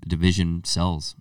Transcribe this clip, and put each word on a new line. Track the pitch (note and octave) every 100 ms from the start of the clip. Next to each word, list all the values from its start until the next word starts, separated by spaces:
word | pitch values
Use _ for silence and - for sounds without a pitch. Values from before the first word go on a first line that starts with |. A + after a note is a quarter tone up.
| D#2
division | E2 F2+ F#2 E2+ E2+
sells. | - - F2+ D#2+ - -